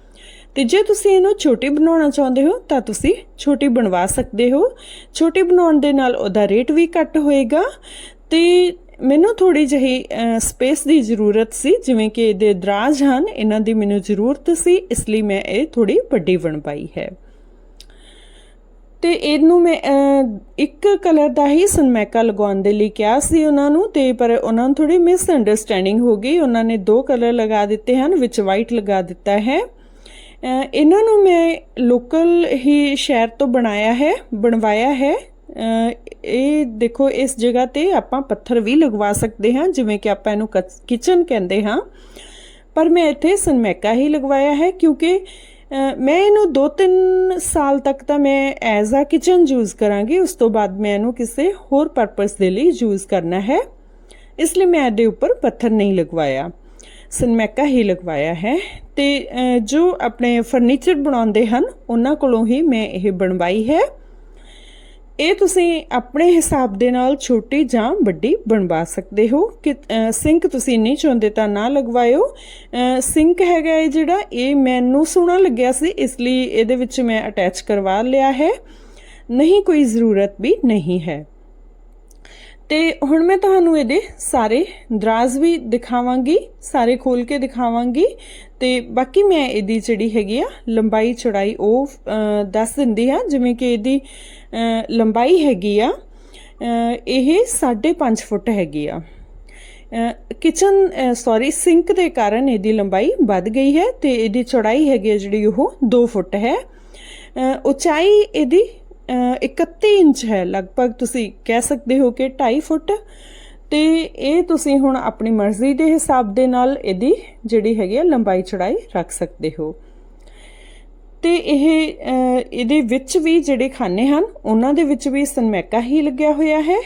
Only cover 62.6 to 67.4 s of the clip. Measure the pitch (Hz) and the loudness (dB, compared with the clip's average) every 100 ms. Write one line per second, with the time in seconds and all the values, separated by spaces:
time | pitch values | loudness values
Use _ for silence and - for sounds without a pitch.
62.6 | 330 233 220 185 202 180 185 185 175 202 | 0 0 -2 -4 -4 -2 -2 0 -2 -2
63.6 | 220 311 554 - - - - - - - | 0 0 0 -4 -20 -20 -20 -20 -20 -20
64.6 | - - - - - - 311 403 381 370 | -20 -20 -20 -20 -16 -4 -2 2 2 2
65.6 | 339 330 - 247 233 285 339 339 311 302 | 2 0 -4 -6 -4 0 4 4 2 0
66.6 | 254 196 247 247 254 277 - 240 | -2 0 0 0 0 -2 0 -2